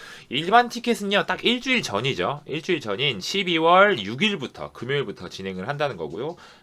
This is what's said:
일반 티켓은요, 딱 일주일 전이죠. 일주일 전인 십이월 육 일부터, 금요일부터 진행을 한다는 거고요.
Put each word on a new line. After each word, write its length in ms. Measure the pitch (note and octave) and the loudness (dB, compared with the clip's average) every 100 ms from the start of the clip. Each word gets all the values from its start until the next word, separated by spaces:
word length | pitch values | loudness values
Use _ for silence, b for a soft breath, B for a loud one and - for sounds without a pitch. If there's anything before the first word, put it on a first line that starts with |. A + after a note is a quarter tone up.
| B B B | B B B
일반 400 | B2+ E3+ A3+ A#3+ | -4 4 4 4
티켓은요, 560 | A#3+ A#3+ A3+ G3+ G3+ E3 | 0 -2 -2 2 0 2
딱 180 | F#3 | 0
일주일 380 | G3+ B3 B3+ B3+ | 0 0 2 0
전이죠. 600 | E3 G2+ B2+ G2 F#2 C#3+ - | 0 -2 0 0 -2 -2 -6
일주일 340 | D3+ E3 E3+ | -6 -2 -2
전인 400 | A2 G2+ C#3+ G#2+ | -2 -2 0 -2
십이월 840 | F2+ F#3+ F#3 E3 D#3+ F3 G3+ F3+ | -4 -2 0 2 6 8 8 4
육 180 | G2 B2 | -2 0
일부터, 500 | G#3+ G3+ B2 - D2 | 0 0 -6 -10 -12
금요일부터 560 | - A#2 C#3+ A2+ F#2+ F2+ | -10 -4 -2 -4 -6 -10
진행을 400 | - F#2+ F#2 G2+ | -8 -8 -6 -6
한다는 300 | C#3+ D3 G2+ | -2 -4 -4
거고요. 380 | D#2 D#2+ C#3 F3+ B B | -8 -6 -8 -8 B B